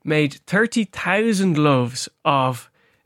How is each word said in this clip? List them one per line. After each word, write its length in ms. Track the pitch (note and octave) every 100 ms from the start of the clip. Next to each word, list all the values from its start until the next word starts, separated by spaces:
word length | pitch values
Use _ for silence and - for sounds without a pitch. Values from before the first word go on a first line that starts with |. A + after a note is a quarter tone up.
made 360 | - D3+ D3 - -
thirty 380 | F#3+ A3+ A#3+ G#3
thousand 680 | - F3+ G3 A3+ G3 F#3+ D3+
loaves 520 | D3+ C3 A#2+ B2+ - _ D#3
of, 460 | C#3 C3 A#2+ - _ _ _